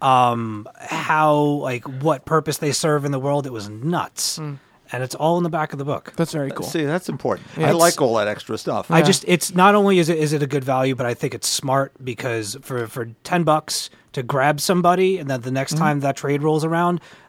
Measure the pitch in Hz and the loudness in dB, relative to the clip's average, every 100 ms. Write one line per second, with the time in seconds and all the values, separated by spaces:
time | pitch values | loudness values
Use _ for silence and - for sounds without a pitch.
0 | 139 127 123 117 113 107 104 - - 160 | 4 6 4 2 -4 -8 -12 -16 -8 -6
1 | 151 156 156 147 147 143 139 123 139 131 | 0 4 4 4 2 0 -4 -6 -8 -4
2 | 151 139 - 160 151 139 151 131 165 147 | -2 -2 0 0 0 -4 -2 0 0 0
3 | 143 139 139 143 135 117 101 107 143 175 | 0 -2 0 -2 -2 -8 -10 -6 -4 -2
4 | - - - - 151 139 _ _ - 123 | -4 -6 -6 -6 -10 -12 _ _ -10 -8
5 | 127 135 151 175 170 160 156 143 139 131 | -6 -2 0 2 0 -2 -4 -6 -6 -6
6 | - - 165 160 139 - - 170 143 175 | -6 -4 -4 -2 -6 -6 -6 -2 -2 -2
7 | - 151 131 - - - 156 165 170 170 | -4 -4 -2 -4 -6 -2 2 6 4 4
8 | 135 113 104 104 - 110 - 113 - 165 | 2 2 0 -2 -6 -6 -2 -4 2 4
9 | 147 143 - 175 - 180 190 208 202 185 | 6 2 2 0 0 4 6 6 4 4
10 | 160 160 151 151 139 143 131 131 135 127 | 2 2 0 0 0 -2 0 0 0 0
11 | 120 120 143 120 - - 139 135 139 - | -4 -2 -6 -4 -4 -4 0 0 0 -6
12 | 127 113 131 113 104 131 - 127 113 135 | -10 -6 -4 -4 -6 -10 -8 -6 -6 -8
13 | 117 117 - 175 160 156 - - - _ | -10 -10 -2 0 2 2 0 -8 -8 _
14 | _ - 120 139 139 147 - 180 175 180 | _ -8 -2 2 2 0 0 2 4 4
15 | 185 190 139 131 120 135 135 151 156 143 | 2 0 -2 -4 -2 -4 -2 0 2 2
16 | 139 131 143 143 151 156 160 165 175 175 | -2 -2 -2 0 0 0 0 0 0 -2
17 | - - | -6 -20